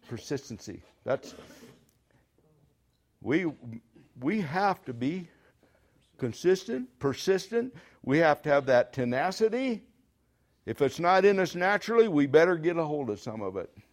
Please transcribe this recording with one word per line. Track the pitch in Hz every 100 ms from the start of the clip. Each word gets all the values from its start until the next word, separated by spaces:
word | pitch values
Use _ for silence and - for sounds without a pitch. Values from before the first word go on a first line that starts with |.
| -
Persistency. | 113 - 139 - 107 - 87 - _
That's, | - 131 - - - - - - _ _ _ _ _ _ _ _ _ _ _ _ _ _
we, | 104 156 175 135 123 113 _ _ _ -
we | 127 214
have | 160 170 202 185 -
to |
be | 117 127 180 170 _ _ _ _ _ _ _ _ _
consistent, | 123 110 175 185 - 247 254 _
persistent. | 139 127 - 190 - 233 254 - - _
We | - 139
have | 165 143
to | 147
have | 143 135
that | 123 120
tenacity. | - 123 123 165 190 220 233 262 214 - _ _ _ _ _ _ _ -
If | 113
it's | 139 -
not | 170 190
in | 196 196
us | 175 175
naturally, | 180 202 - 233 226
we | 151 143
better | 151 170 175
get | 160 170
a |
hold | 156 151 131
of | 104
some | - 110
of | 98 95
it. | 85 - _